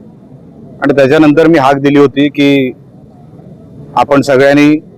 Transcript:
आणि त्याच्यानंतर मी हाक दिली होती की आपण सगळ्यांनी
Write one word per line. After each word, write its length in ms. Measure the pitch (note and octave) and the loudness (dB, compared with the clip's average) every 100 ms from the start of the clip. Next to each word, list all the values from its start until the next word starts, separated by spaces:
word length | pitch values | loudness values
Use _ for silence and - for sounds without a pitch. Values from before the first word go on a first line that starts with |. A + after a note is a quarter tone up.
| - - - - - - - - | -20 -20 -20 -20 -20 -20 -20 -10
आणि 140 | C#3 C#3 | -4 -2
त्याच्यानंतर 520 | C3 D#3 D3+ D3 D#3+ | 0 2 0 2 2
मी 120 | E3 | 2
हाक 160 | C3 C#3 | 0 -2
दिली 240 | C#3 C#3+ | -2 0
होती 300 | C#3+ C#3 C#3+ | 0 0 -4
की 420 | C#3 C#3+ C#3 C3 - - - - - - - - - - - - - | -2 -2 0 -4 -8 -20 -20 -20 -20 -20 -20 -20 -20 -20 -20 -10 -6
आपण 260 | A#2+ C#3+ | 0 0
सगळ्यांनी 600 | C#3 C3 C#3 C#3+ D3 D3+ - | 0 0 2 2 2 0 -6